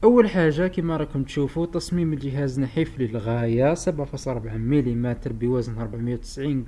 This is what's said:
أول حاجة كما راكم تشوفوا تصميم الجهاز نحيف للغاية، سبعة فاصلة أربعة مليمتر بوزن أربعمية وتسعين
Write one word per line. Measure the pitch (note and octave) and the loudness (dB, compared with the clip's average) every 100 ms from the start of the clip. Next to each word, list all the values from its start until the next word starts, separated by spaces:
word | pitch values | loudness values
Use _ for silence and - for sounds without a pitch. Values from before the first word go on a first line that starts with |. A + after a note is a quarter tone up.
أول | A3 B3 G#3+ | 8 8 6
حاجة | F#3+ D#3+ D3 F3+ | 6 4 4 0
كما | F3+ E3 D#3+ | 0 -2 0
راكم | D3+ C#3+ | -2 -2
تشوفوا | C3+ - C#3 D3+ E3+ | -2 -2 -2 -2 -2
تصميم | E3+ - F3 E3 | -4 -2 -2 0
الجهاز | D3+ C3+ C3 C#3 B2+ | -2 -4 -2 -2 0
نحيف | C3 D#3 D#3+ C3 | -2 0 -2 -2
للغاية، | B2 A2+ G#2+ A#2 A#2 A#2 C3+ | -4 -2 -2 0 2 4 4
سبعة | E3 - D3+ C#3 | 2 -2 -4 -6
فاصلة | C3+ - | -6 -6
أربعة | B2 A2 A2 | -6 -6 -4
مليمتر | A2+ D3 B2 A#2 A#2+ A#2+ - | 0 2 2 0 -2 -4 -6
بوزن | A2+ A#2+ B2+ A#2 A2+ | -4 0 0 -2 -6
أربعمية | A#2 A#2 A#2+ | -8 -6 -4
وتسعين | A#2+ - - C#3 C#3 | -4 -8 -8 -4 -4